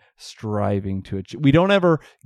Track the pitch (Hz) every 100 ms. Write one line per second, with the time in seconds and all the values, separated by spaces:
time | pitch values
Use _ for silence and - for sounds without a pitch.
0 | _ _ - - 110 104 101 101 98 98
1 | - 98 95 170 139 160 190 202 175 156
2 | - _